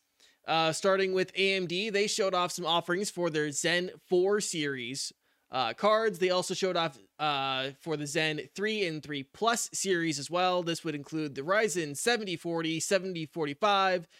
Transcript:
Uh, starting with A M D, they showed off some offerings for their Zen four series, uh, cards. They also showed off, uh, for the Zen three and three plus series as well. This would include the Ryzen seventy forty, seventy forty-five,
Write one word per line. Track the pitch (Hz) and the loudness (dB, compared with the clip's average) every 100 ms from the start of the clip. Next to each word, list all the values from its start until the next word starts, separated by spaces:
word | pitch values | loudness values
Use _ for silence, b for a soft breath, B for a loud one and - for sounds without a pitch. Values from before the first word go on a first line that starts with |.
| b b b b - | b b b b -2
Uh, | 160 160 | 2 2
starting | 156 196 190 190 | 2 2 4 2
with | 185 185 | 0 0
A | - 196 | 0 2
M | 190 180 | 2 0
D, | 175 220 | -2 -2
they | 202 208 | 0 0
showed | - 190 | 0 0
off | 180 180 | 2 0
some | - 165 | -2 0
offerings | 170 165 180 202 | 0 2 0 -2
for | - 175 | -2 0
their | 151 151 | 0 0
Zen | 139 165 175 185 - - | 0 0 2 0 -6 0
four | 180 185 208 | 4 4 2
series, | - 170 147 131 117 135 - - _ _ _ | 0 -2 -2 -4 -6 -6 -8 -12 _ _ _
uh, | 123 117 | -2 -2
cards. | 113 208 214 226 170 | 2 4 4 2 2
They | 185 | 2
also | 180 175 | 2 0
showed | 180 190 175 | -2 0 0
off, | 165 131 95 - | 0 -4 -16 -4
uh, | 151 139 135 131 135 139 | -2 0 0 -2 -4 -6
for | 170 151 | -6 -4
the | 147 | -2
Zen | 160 156 151 - | 0 0 -2 -6
three | - 208 214 180 | -4 -2 0 -2
and | 156 | -4
three | 147 143 | -6 -8
plus | 131 - 220 233 - | -8 -2 0 0 -2
series | - 196 180 165 143 | -4 0 0 0 -2
as | 135 | -2
well. | 175 180 180 | 0 2 2
This | 170 165 | 0 -4
would | 165 | -4
include | 147 139 160 151 131 | -6 -6 -6 -4 -4
the | |
Ryzen | 143 202 220 175 151 139 | 0 2 2 0 -4 -2
seventy | 233 240 208 165 | 0 0 -2 -6
forty, | 170 165 160 160 | -2 -2 -2 -2
seventy | - 196 185 175 | 0 0 0 -6
forty-five, | 156 170 151 143 208 196 190 180 170 b | -6 -4 -4 0 2 4 4 0 -4 b